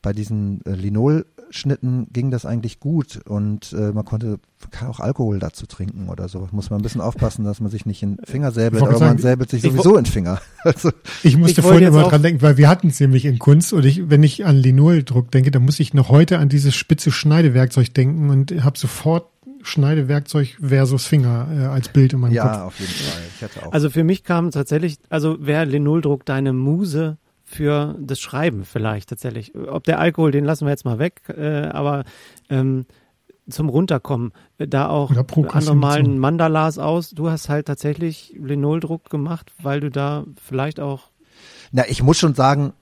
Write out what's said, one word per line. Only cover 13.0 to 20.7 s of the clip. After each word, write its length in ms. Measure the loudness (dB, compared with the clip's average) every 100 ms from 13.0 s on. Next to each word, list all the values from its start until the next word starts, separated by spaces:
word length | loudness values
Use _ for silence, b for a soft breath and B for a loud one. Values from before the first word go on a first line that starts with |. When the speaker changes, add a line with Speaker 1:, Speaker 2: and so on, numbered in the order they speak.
Speaker 2:
nämlich 240 | 4 4
in 140 | 2 2
Kunst 340 | 6 6 4
und 120 | 2
ich, 260 | 4 2 4
wenn 120 | 6
ich 220 | 6 2
an 120 | 2 4
Linoldruck 760 | 6 6 6 4 2 -2 0
denke, 200 | 2 2
dann 140 | 2
muss 160 | 2 0
ich 140 | 0
noch 140 | 2 6
heute 300 | 6 6 2
an 100 | 2
dieses 260 | 2 2
spitze 360 | 0 0 0 0
Schneidewerkzeug 840 | 0 2 4 4 4 2 2 0
denken 360 | 2 0 0 0
und 220 | 2 0 0
hab 140 | -2 -2
sofort 500 | -8 -4 -2 -2 -4 _ -20 -20
Schneidewerkzeug 920 | -8 -2 0 0 0 -4 -2 -4 -4 -6
versus 460 | 0